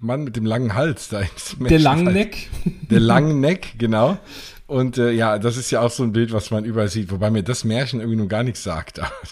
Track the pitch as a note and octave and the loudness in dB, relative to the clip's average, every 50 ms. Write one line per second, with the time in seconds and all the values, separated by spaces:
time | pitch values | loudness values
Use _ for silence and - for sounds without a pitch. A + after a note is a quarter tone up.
0 | A2 A2+ B2+ C#3+ D3+ C3 G#2+ A#2+ A2 A2 A2+ A#2+ C3 A2 G2 A#2+ D3 E3 C3+ - | -6 -4 -4 -4 -4 -6 -4 -4 -2 -2 0 0 -2 -2 0 0 0 0 -2 -4
1 | - - A2+ G2+ G2 F2 - - - - - - B2+ B2+ D#3+ D#3 D#3 C#3 C#3 D#3+ | -8 -8 -6 -4 -4 -6 -6 -10 -14 -12 -8 -2 2 4 6 6 6 6 4 4
2 | F3 F3+ F#3 G3 G#3+ G#3+ - - - - - - - F3 - - - C#3 A2 A#2 | 4 2 2 2 0 -2 -4 -10 -10 -8 -6 -4 -4 -4 -4 -4 -2 2 4 4
3 | A2+ A2+ A#2 C3 D3 D#3 D3+ C#3 C3 D3+ F3+ F#3 - - - A2 A#2 A2 A2 G#2+ | 6 6 6 4 4 4 2 2 2 2 2 0 -4 -10 -6 -2 0 0 2 4
4 | A#2 C#3+ G3 F#3+ - - - - - - - - - - C#3+ B2+ C3 B2+ A#2 B2+ | 4 4 2 0 -6 -14 -18 -18 -18 -18 -20 -18 -10 -4 -2 0 0 0 0 0
5 | A#2+ A#2+ A#2 A2+ A2+ A2 G#2+ G#2 G2+ A#2+ A2+ B2+ A#2+ - C3 A2+ A#2+ A#2+ - - | 2 2 2 2 2 2 2 2 0 0 -2 -2 -4 -2 0 2 2 0 0 0
6 | B2+ A2+ G#2 A2+ A#2+ A2+ A2+ G#2+ - - A2+ G#2+ G#2+ A#2+ A2 A2+ G#2+ G2+ F2+ A2+ | -2 0 2 2 0 2 0 -2 -2 -2 -2 -2 -2 -2 -2 0 0 0 0 -4
7 | G#2 F2 G2 F2+ G2+ G#2+ A2 A2 F2+ G2+ B2 - - A2 A2 A#2+ C#3 A#2+ C3 A#2 | -4 -4 -2 0 0 2 2 2 0 -2 -2 -2 -2 -2 0 0 -2 -2 -4 -4
8 | A2 A#2 A2+ A2 G#2+ F#2 G#2+ G#2+ A#2+ B2+ A2 - - G2+ E2 D#2 D2+ - - - | -2 -2 -2 -2 0 0 0 -2 -2 -2 -4 -6 -6 -6 -6 -6 -8 -10 -10 -10
9 | D2+ - C5+ C5 - - | -10 -8 -10 -10 -16 -18